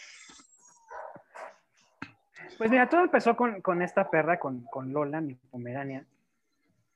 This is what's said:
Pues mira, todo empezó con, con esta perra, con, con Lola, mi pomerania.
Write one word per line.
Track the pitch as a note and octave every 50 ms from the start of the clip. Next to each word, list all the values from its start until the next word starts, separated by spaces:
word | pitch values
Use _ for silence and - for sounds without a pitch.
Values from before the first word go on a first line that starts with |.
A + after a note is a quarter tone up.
| - - - - - - - - - _ _ _ _ _ _ _ _ - - - - - - - _ _ - - - - - _ _ _ _ _ _ _ _ - - - - _ _ _ _ - - - - -
Pues | A3 A3
mira, | B3+ B3+ B3 B3
todo | D#4+ F4
empezó | F4+ E4 C#4+ A#3 - A#3 A3+
con, | A#3 B3 A#3 G#3 F#3
con | - F#3 F3 F3
esta | F3 E3+ - G3 F#3+ -
perra, | E3+ D#3 D3+ D#3+ F3 F3
con, | - C#3 B2+ B2 A#2+
con | - - C3+ C3 C3
Lola, | C#3 D3 D3 C#3+ D3 D#3+
mi | D#3+ C#3 B2+
pomerania. | - _ _ - B2 A#2+ A#2+ B2 C#3 C#3 C#3 C3 C3+ - _ _ _ _ _ _ _ _ _ _ _ _ _ _ _ _ _ _